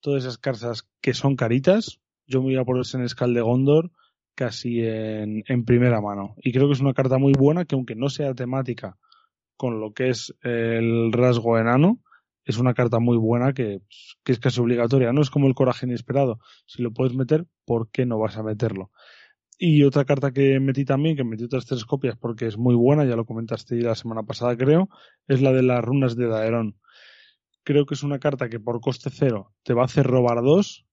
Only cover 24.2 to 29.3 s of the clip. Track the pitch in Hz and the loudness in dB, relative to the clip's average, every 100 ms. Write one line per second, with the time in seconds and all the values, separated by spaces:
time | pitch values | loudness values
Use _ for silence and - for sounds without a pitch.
24.2 | 104 110 120 120 131 156 190 _ _ _ | -8 -4 -4 0 4 4 2 _ _ _
25.2 | _ 135 135 131 127 123 113 139 131 117 | _ 2 4 4 2 2 0 0 0 0
26.2 | 120 110 110 117 110 - _ _ - _ | -2 0 0 -2 -4 -8 _ _ -20 _
27.2 | _ _ _ _ - 135 139 143 143 143 | _ _ _ _ 0 2 2 -4 -6 -4
28.2 | 147 139 120 113 110 117 117 131 - - | -4 -4 -6 -8 -6 -6 -4 -6 -8 -2
29.2 | 139 | -2